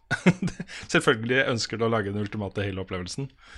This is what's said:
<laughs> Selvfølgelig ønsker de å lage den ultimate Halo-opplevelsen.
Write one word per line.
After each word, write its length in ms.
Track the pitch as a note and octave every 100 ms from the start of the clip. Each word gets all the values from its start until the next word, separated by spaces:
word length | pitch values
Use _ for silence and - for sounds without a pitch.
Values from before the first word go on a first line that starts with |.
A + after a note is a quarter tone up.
| _
<laughs> 800 | - F#3 - F#3 - - - -
Selvfølgelig 560 | E3+ D#3+ A#2+ A2+ B2+ C#3
ønsker 300 | A#2 - A2
de 60 | A2+
å 40 |
lage 220 | A2+ G2+
den 80 | G2+
ultimate 400 | G2+ G#2+ G2 G2+
Halo-opplevelsen. 680 | G2+ F#2+ F#2 F#2 F2+ - C#3 - -